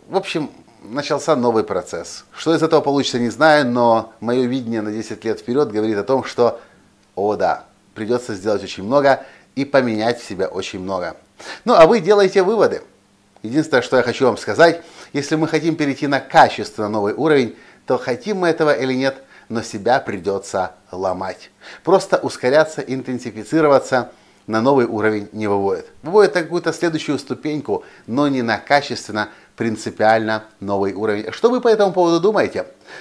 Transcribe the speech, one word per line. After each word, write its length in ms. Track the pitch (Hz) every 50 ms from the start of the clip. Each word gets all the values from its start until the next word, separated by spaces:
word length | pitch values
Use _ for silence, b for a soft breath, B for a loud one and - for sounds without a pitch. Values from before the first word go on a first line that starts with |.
| _ -
в 80 | 147
общем, 340 | 190 - - - 160 147 - - - _ _ _ _
начался 540 | - 101 117 147 143 - 151 139 - 165 151
новый 260 | 131 120 120 113 110
процесс. 640 | 104 - 95 90 87 - 95 85 85 - - - - _
Что 220 | - - - 151 165
из 80 | 147
этого 180 | 165 160 160 147
получится, 380 | 123 143 139 143 131 - - 120
не 120 | 120 117
знаю, 360 | 101 113 151 160 151 147 139
но 460 | 123 120 120 120 117 113 110 104 - - _
мое 260 | 107 117 123 131 127 120
видение 340 | 131 135 120 113 113 110
на 80 | 104 107
десять 340 | 107 110 104 - 110 - -
лет 140 | 113 107 -
вперед 320 | - 120 120 147 147 117
говорит 280 | 101 107 110 110 107 101
о 60 | 101
том, 200 | - 135 127 123
что, 360 | - - - 120 113 113 B B B B B B B B _ _ _ _
о 220 | 92 101 104 104
да, 280 | 90 95 82 73 - - - _ _ _ _ _
придется 400 | 104 110 104 123 120 120 - 107
сделать 300 | 90 92 107 104 98 98
очень 200 | 92 - - 95
много 400 | 107 135 143 135 139 131 B B B B B B B _
и 100 | 131 139
поменять 560 | 139 - 135 127 120 110 107 110 120 120 -
в 60 | -
себе 200 | - 101 90 92
очень 340 | - 85 95 95 - - 95
много. 360 | 92 95 95 90 87 82 - - _ _ _ B B B B B B
Ну, 100 | 226 247
а 120 | 175 165
вы 140 | 160 240 220
делаете 420 | 156 190 214 202 196 185 - 196
выводы. 400 | 185 185 - - 160 - 113 - - - _ _ _ _ _ _ _ _ _ _
Единственное, 400 | - 110 123 156 147 147 135 123
что 140 | - - 135
я 60 | 127
хочу 240 | 117 120 113 - 135
вам 100 | 120 107
сказать, 460 | - - 113 101 123 170 165 160 - B B B B B B
если 240 | - - 139 - 160
мы 100 | 156 156
хотим 300 | 151 160 151 151 170 156
перейти 300 | - 151 139 135 - 151
на 140 | 143 143 127
качественно 680 | - - - 160 131 110 - - 104 - - - 107 104
новый 260 | 107 107 101 104 -
уровень, 400 | - 143 160 151 139 123 107 B B B B B B B
то 100 | - 131
хотим 420 | 123 - 131 123 120 - 208 208 185
мы 100 | 180 170
этого 240 | 160 165 160 147
или 220 | 143 - 131 131 131
нет, 220 | 127 135 135 135 - b b b b b -
но 140 | 110 113
себя 380 | 104 - - 107 98 113 127 139
придется 720 | - 117 101 95 82 98 98 98 - - - 95 92 92 - - _ _
ломать. 600 | 92 90 95 95 92 92 95 92 90 - - - _ B B B B B -
Просто 340 | 156 190 190 190 - 180 -
ускоряться, 640 | - 123 - - - 127 139 156 151 156 - 151
интенсифицироваться 1300 | - - 131 131 120 131 127 120 - 117 101 110 101 - 151 165 156 147 139 127 - - 131 123 117 b b b b b b b b
на 140 | - 110 113
новый 260 | 113 135 143 131 120
уровень 420 | - 110 104 104 110 107 107 104 107
не 140 | 101 107 110
выводит. 400 | 101 101 101 98 98 92 80 - - - -
Выводит 320 | - 156 185 214 202 - -
на 80 | 180
какую-то 300 | 160 151 170 175 165 165
следующую 460 | 160 - 180 170 160 151 - - 143 120
ступеньку, 640 | - - 127 - - 151 151 147 - - 98 B B B B B B
но 220 | - 113 139 147 143
не 140 | 135 127
на 160 | 120 113 107 101
качественно, 720 | - - 143 143 139 - 120 - - - 101 107 104 B B B B B B
принципиально 880 | - 113 117 107 107 - 110 - - 107 110 113 113 110 110 110 107 - - _ _
новый 340 | 98 98 101 98 98 98 92
уровень. 380 | 95 107 107 104 104 107 -
Что 180 | - - - 240
вы 100 | 254 247
по 80 | 240 233
этому 240 | 214 214 202 190
поводу 280 | 165 180 175 165 170 170
думаете? 460 | 170 214 208 180 117 95 - 98 - - - B B B B B